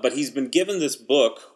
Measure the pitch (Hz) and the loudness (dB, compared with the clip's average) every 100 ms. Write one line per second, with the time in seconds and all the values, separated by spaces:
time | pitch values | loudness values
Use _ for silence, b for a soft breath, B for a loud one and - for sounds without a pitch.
0 | 123 131 139 131 127 160 185 196 147 - | -2 -2 -4 -4 -2 0 0 -2 -4 -4
1 | 117 139 113 - - | 0 2 2 0 -20